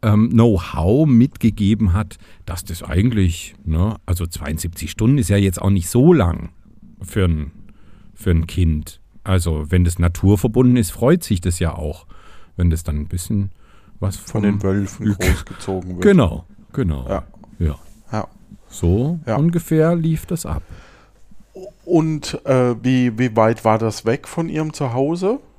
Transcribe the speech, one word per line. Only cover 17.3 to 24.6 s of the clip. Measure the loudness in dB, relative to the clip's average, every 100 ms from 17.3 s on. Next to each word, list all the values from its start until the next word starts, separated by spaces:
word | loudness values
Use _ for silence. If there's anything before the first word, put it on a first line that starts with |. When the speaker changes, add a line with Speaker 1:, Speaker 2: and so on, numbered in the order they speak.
| -20 -20 -4
Speaker 1:
Ja. | -4 -4 -12 -20 -10
Speaker 2:
Ja. | -8 -8 -14 -20 -20 -20
Speaker 1:
So | -4 0 2 0 -4 -4
Speaker 2:
Ja. | 0
Speaker 1:
ungefähr | 2 0 0 2 2 2
lief | 0 -2 -4
das | -8 -6
ab. | -8 -8 -18 -20 -20 _ _ -20 -20 -20 -20 -20 _ 0
Speaker 2:
Und, | 2 2 -2 -6 -10 -2
äh, | 2 2 0
wie, | 0 2 0 0
wie | -2 2
weit | 2 2 2
war | 2
das | 0 -4 -2
weg | -4 -4
von | -6 -4
Ihrem | -4